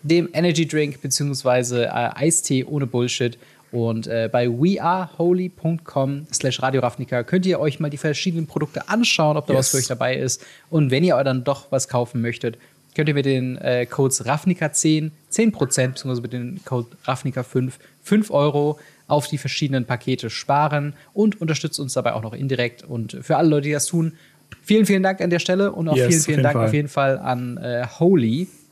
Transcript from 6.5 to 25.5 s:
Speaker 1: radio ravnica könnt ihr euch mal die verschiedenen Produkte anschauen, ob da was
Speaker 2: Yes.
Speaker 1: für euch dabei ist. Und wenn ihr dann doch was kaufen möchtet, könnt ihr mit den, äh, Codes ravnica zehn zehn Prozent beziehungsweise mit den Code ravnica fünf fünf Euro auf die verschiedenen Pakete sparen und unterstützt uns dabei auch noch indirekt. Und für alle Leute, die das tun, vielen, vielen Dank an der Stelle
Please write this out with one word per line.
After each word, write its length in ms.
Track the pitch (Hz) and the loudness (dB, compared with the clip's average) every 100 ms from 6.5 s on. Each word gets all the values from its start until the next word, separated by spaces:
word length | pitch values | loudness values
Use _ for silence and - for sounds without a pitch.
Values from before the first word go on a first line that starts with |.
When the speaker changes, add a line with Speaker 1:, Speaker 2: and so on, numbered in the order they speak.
| 120 | 0
Speaker 1:
radio 180 | 131 131 | 0 0
ravnica 420 | 120 - 123 123 | 0 -4 -4 -4
könnt 200 | 117 185 | 0 0
ihr 140 | 185 165 | 2 0
euch 220 | 151 139 | 0 -2
mal 100 | 151 | -6
die 60 | 143 | -4
verschiedenen 500 | 156 143 190 165 160 | -4 -2 -2 -4 -4
Produkte 420 | - 151 - - | -4 -4 -6 -4
anschauen, 480 | 214 240 - 156 151 | 0 2 2 2 2
ob 100 | 143 | 0
da 60 | |
was 120 | 135 131 | 0 2
Speaker 2:
Yes. 40 | |
Speaker 1:
für 40 | 135 | 0
euch 100 | 123 | -2
dabei 260 | 117 123 131 | -2 -2 -2
ist. 280 | 131 - - - _ | -2 -4 -10 -20 _
Und 220 | 165 139 | 2 4
wenn 100 | 131 | 4
ihr 140 | 180 143 | 4 4
dann 180 | 135 131 | 2 0
doch 300 | 123 135 - | -2 -4 -2
was 160 | 135 - | -4 0
kaufen 320 | 123 120 117 | -2 -2 -2
möchtet, 380 | 117 120 120 113 - _ _ | -4 -2 -6 -6 -20 _ _
könnt 140 | - 151 | -2 0
ihr 60 | |
mit 100 | 143 135 | 2 2
den, 300 | 131 127 127 | 0 -2 -4
äh, 300 | 127 123 120 | -2 0 -2
Codes 400 | - 135 123 117 | 0 0 0 -2
ravnica 440 | 151 190 175 156 | 0 0 0 -2
zehn 380 | - 160 156 156 - _ | 0 2 2 -2 -10 _
zehn 220 | - 226 | 0 2
Prozent 440 | - 131 - 127 | 2 -2 0 0
beziehungsweise 280 | 131 131 123 | -2 -6 -6
mit 100 | 117 | -6
den 260 | 123 123 - | -8 -8 -10
Code 240 | - 127 117 - | -6 -6 -6 -10
ravnica 380 | - 131 135 127 | -6 -4 -4 -6
fünf 360 | 123 127 127 - - _ | -4 -4 -4 -8 -20 _
fünf 280 | - 208 214 | 0 2 2
Euro 480 | 143 147 147 147 151 - _ _ | 2 2 2 0 -2 -12 _ _
auf 180 | 147 135 | 0 0
die 100 | 147 | -6
verschiedenen 480 | 135 - 143 135 | -6 -4 -2 -2
Pakete 460 | 117 123 - 131 113 | -2 -4 -2 -4 -4
sparen 640 | - - 139 151 147 143 143 - | -10 0 2 2 0 -4 -10 -12
und 260 | 208 214 208 | 0 0 0
unterstützt 380 | 160 147 156 - | -4 -2 -4 -6
uns 120 | 139 | -4
dabei 220 | 131 120 | -2 -2
auch 80 | 117 | -2
noch 100 | 110 | -6
indirekt. 500 | 117 139 123 120 - | -6 -4 -2 -2 -4
Und 360 | - 123 107 - | -10 -8 -8 -10
für 160 | - 147 | -2 2
alle 120 | 165 | 4
Leute, 120 | 147 147 | 4 0
die 40 | |
das 120 | 147 - | -2 -2
tun, 260 | 170 165 160 - _ _ - | 0 -2 -4 -20 _ _ -20
vielen, 240 | - 214 202 | 2 4 4
vielen 160 | 196 | 4
Dank 180 | 190 190 | 2 0
an 80 | 175 | 0
der 100 | 170 | 0
Stelle 340 | - | 0